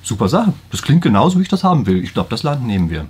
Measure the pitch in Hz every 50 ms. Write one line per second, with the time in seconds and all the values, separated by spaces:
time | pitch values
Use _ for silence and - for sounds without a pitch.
0 | - - 110 98 117 95 120 190 233 208 - - - - - - - - 135 170
1 | 170 - 107 98 117 175 185 180 185 - - 185 - 185 180 151 107 98 92 90
2 | 90 - - - 95 - - 110 - 151 143 143 127 117 101 95 90 82 80 78
3 | 76